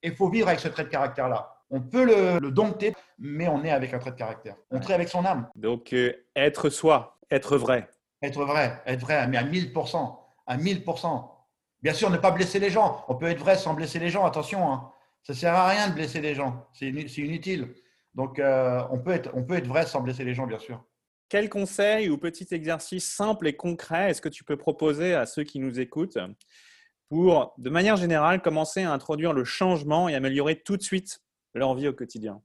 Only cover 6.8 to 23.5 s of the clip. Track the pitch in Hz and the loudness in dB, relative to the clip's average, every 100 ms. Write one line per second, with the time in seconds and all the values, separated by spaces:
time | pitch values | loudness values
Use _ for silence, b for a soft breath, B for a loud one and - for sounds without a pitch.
6.8 | 160 147 - _ _ 139 - 139 120 127 | 4 4 2 _ _ -2 2 2 4 0
7.8 | - _ _ _ 139 135 143 147 131 123 | -2 _ _ _ -8 -4 -2 0 0 -2
8.8 | - 127 123 151 123 127 139 180 156 160 | -6 -6 0 0 2 0 0 -2 -2 -4
9.8 | 147 170 127 - b b - 123 170 185 | -2 -4 -4 -10 b b -8 -4 -2 -2
10.8 | 180 156 175 139 - - _ _ _ _ | -4 -4 -4 -4 -8 -20 _ _ _ _
11.8 | 147 156 214 175 190 165 180 196 202 190 | -2 0 2 4 4 4 0 2 2 4
12.8 | 214 - - 127 170 165 147 190 156 156 | 2 0 -6 -4 -2 0 4 4 2 -4
13.8 | 160 170 170 185 180 156 147 202 165 131 | -4 -4 -2 2 2 0 -4 0 0 0
14.8 | 123 B B B - 131 170 175 185 202 | -6 B B B -12 -2 2 4 4 4
15.8 | 208 151 156 160 151 139 139 123 - _ | 2 0 -4 -4 -4 -2 -4 -6 -14 _
16.8 | 135 135 143 127 147 165 185 185 123 b | -6 -6 -8 -6 -6 -4 -4 -4 -6 b
17.8 | b b b - 131 131 139 131 127 123 | b b b -6 -6 0 2 4 4 0
18.8 | 123 123 135 175 - 127 127 175 127 135 | -2 -4 -2 -2 -2 -6 -2 -2 0 0
19.8 | 165 143 127 127 127 123 131 110 - 117 | 0 -2 -4 -4 -4 -4 -6 -8 -10 -16
20.8 | - _ _ _ _ 202 208 208 190 - | -16 _ _ _ _ 0 0 -2 -4 2
21.8 | 202 220 208 143 170 170 185 170 156 160 | 2 4 2 0 -2 -8 -8 -6 -4 -4
22.8 | - 185 - - 208 214 165 | -4 -8 -8 -4 -2 0 -2